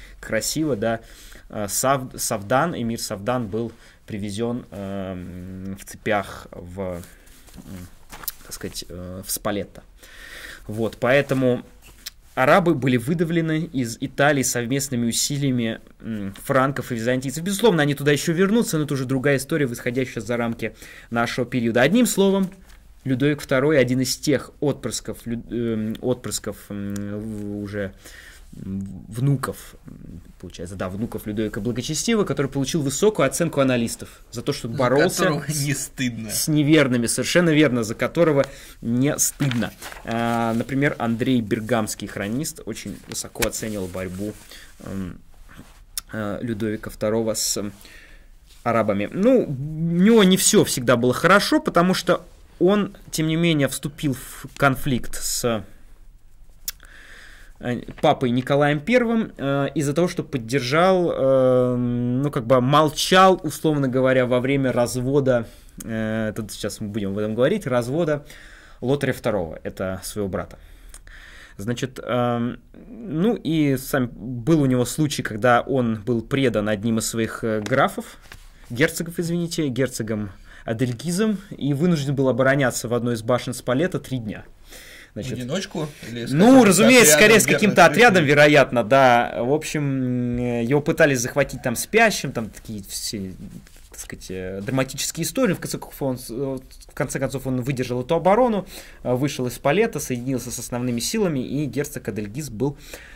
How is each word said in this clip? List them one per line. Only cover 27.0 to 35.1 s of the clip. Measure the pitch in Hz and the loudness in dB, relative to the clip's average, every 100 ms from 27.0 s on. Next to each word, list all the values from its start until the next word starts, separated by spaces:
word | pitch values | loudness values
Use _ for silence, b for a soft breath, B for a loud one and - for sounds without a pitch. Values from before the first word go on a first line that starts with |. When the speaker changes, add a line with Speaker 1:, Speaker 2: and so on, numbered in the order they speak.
| 101 104 | -8 -8
Speaker 1:
в-, | 110 104 101 104 | -8 -8 -8 -8
уже, | 101 104 95 - B B B B B - | -8 -6 -8 -10 B B B B B -14
м, | 95 98 98 92 - | -10 -8 -8 -12 -12
внуков, | 110 139 135 - - - - - | -2 0 0 -4 -10 -14 -20 -20
м, | - - 85 - - | -18 -16 -18 -18 -18
получается, | 90 - 90 95 | -16 -14 -12 -8
да, | 95 | -6
внуков | 98 113 101 110 | -6 -6 -8 -6
Людовика | 107 107 110 | -4 -4 -4
Благочестивого, | 113 120 120 156 - 220 185 | -4 -4 -4 -4 0 0 0
который | 139 135 | 0 -2
получил | 139 135 165 | -2 -2 -2
высокую | 139 - 214 214 131 | -2 2 2 4 0
оценку | - 165 143 | 2 -2 2
аналистов | 131 123 117 - 101 - - | 2 2 0 -6 -14 -18 -14
за | 120 | -8
то, | - | -4
что | - 117 | -4 -4
Speaker 2:
За | |
Speaker 1:
боролся | 117 123 139 180 | 0 2 4 4